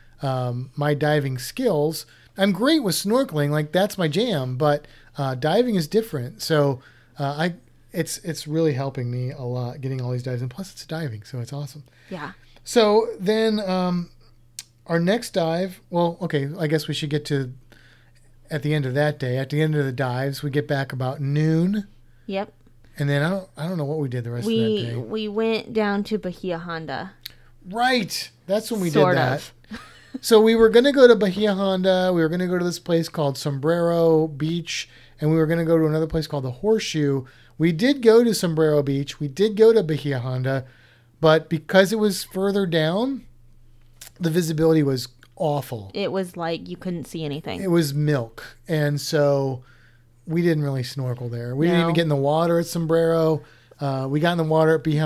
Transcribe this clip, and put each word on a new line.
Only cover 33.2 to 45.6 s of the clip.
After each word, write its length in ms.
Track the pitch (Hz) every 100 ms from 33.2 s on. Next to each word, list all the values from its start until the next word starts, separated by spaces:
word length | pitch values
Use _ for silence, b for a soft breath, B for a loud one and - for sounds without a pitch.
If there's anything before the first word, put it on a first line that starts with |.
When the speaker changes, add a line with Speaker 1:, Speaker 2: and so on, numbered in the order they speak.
| 147 131
Speaker 1:
Sombrero 920 | 151 139 147 170 170 170 165 160 160
Beach, 580 | 143 151 170 160 - - B B B
and 100 | 151
we 60 | 160
were 100 | 156
gonna 200 | 170 160
go 120 | 165
to 80 | 160
another 220 | 156 160
place 180 | 165 151
called 200 | 147 131
the 60 |
Horseshoe. 720 | 123 208 220 - 156 143 135 127 B B B
We 160 | 160
did 280 | 160 240 285
go 220 | 226 226
to 100 | 240
Sombrero 480 | 196 180 160 156 151
Beach. 380 | 139 139 143 -
We 80 | 147
did 300 | 135 214 208
go 160 | 220
to 100 | 226
Bahia 360 | 165 151 139 135
Honda, 460 | 123 127 131 135 127 b b b b _
but 300 | 160 160 156
because 420 | 165 - 190 190
it 80 | 220
was 240 | 214 185
further 420 | - 190 196 202 196
down, 600 | 165 156 185 262 269 - - - - - - - - - -
the 120 | 175
visibility 540 | 165 165 156 160 160
was 260 | 139 131 127 - - -
awful. 560 | 160 147